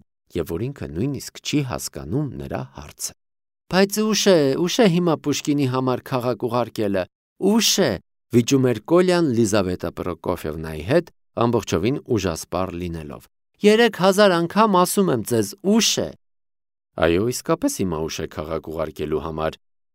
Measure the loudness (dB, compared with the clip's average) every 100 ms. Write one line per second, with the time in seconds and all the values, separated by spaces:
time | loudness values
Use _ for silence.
0 | -10 _ _ -6 -6 -6 -6 -8 -10 -6
1 | -4 -6 -10 -14 -4 -2 -2 -6 -8 -10
2 | -6 -6 -6 -8 -8 -8 -10 -14 -18 -12
3 | -14 -14 _ _ _ _ -2 0 2 2
4 | 0 2 4 6 4 2 0 4 4 4
5 | 2 0 0 -2 0 0 0 0 0 -2
6 | -2 -4 -2 -2 -2 -2 -2 -2 -2 0
7 | -4 _ _ -2 2 2 2 2 2 0
8 | -6 _ _ 2 4 4 2 0 2 2
9 | 4 2 2 2 2 2 0 -2 -6 -6
10 | -8 -6 -4 -4 -6 -8 -8 -8 -2 0
11 | 0 -8 _ -2 0 0 0 0 0 -2
12 | -2 -2 0 -4 -6 -4 -4 -6 -8 -8
13 | -12 -16 -18 _ _ _ 2 4 4 2
14 | 2 6 4 4 2 2 4 4 2 2
15 | 2 0 0 0 0 -2 0 2 2 0
16 | -4 -10 _ _ _ _ _ _ _ -2
17 | 2 2 0 -4 -2 -2 -2 -2 -4 -4
18 | -6 -6 -8 -8 -6 -6 -6 -6 -6 -6
19 | -4 -4 -4 -4 -4 -6 _ _ _